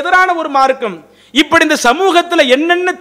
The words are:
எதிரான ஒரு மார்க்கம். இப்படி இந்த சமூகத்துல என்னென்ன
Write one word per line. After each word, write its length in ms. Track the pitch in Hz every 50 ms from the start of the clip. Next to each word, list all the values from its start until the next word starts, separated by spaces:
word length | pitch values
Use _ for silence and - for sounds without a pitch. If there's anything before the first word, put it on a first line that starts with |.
எதிரான 280 | 285 349 359 370 370 370 349
ஒரு 160 | 330 320 302 277 269
மார்க்கம். 380 | 269 269 262 262 247 208 180 160 - _ _ _ _ _ -
இப்படி 320 | 254 311 302 330 330 320
இந்த 100 | 311 302 -
சமூகத்துல 600 | - 240 247 330 381 392 320 349 339 349 349 339 294
என்னென்ன 420 | 254 247 277 311 339 349 349 359 359 359 359